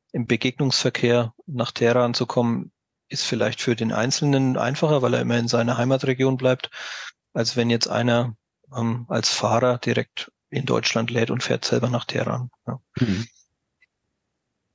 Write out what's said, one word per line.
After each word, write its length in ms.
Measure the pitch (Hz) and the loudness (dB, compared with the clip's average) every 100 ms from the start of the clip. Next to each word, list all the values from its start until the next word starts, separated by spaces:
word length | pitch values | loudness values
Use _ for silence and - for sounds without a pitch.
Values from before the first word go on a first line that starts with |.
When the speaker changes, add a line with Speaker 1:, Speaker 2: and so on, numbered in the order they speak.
| _ | _
Speaker 1:
im 160 | - 113 | -6 -2
Begegnungsverkehr 1080 | 117 127 - 139 - 131 - 120 120 113 - - | 0 0 0 0 2 0 0 2 2 0 -6 -8
nach 240 | 123 117 | -6 -6
Teheran 440 | - 117 123 120 | 0 2 4 2
zu 120 | 117 120 | 0 0
kommen, 460 | 123 117 113 - _ _ _ _ | 0 2 0 -6 _ _ _ _
ist 140 | - | -8
vielleicht 360 | - 113 113 - | -4 0 0 0
für 160 | - 117 | -2 0
den 160 | 113 | 0
Einzelnen 640 | 110 123 - 147 135 131 117 | 0 0 0 2 2 2 0
einfacher, 440 | 117 143 156 143 | -2 0 2 2
weil 140 | 123 | 2
er 60 | 123 | 2
immer 180 | 120 120 | 2 0
in 80 | 117 | 2
seiner 300 | 120 117 120 | 2 2 0
Heimatregion 580 | 123 131 131 131 131 127 | 2 2 0 2 0 2
bleibt, 340 | 127 127 - - - - - - _ | 2 0 -4 -12 -14 -12 -14 -18 _
als 200 | - 113 123 | -4 -2 0
wenn 140 | 117 | 2
jetzt 160 | 117 - | 0 0
einer, 480 | 113 120 120 123 107 _ _ _ 123 | 0 2 2 0 -6 _ _ _ -4
ähm, 300 | 117 120 117 | -2 -2 -4
als 240 | 117 - | -2 -2
Fahrer 460 | - 110 113 127 120 | 0 2 4 2 2
direkt 540 | 120 120 - - - _ _ | 0 -2 -2 -10 -16 _ _
in 140 | 135 135 | -4 0
Deutschland 440 | 117 - 113 117 | 0 0 -2 -2
lädt 180 | 120 117 | 0 0
und 100 | 120 | -2
fährt 200 | - 120 | -2 -4
selber 240 | - 120 120 | 0 0 0
nach 160 | 120 | -2
Teheran. 460 | - - - 123 123 - - | -4 -4 -2 -4 -6 -10 -10
Ja. 140 | 127 - - | -10 -10 -2
Speaker 2:
Mhm. 300 | 117 95 117 _ _ _ _ _ _ _ _ _ _ _ _ _ _ | 0 0 -4 _ _ _ _ _ _ _ _ _ _ _ _ _ _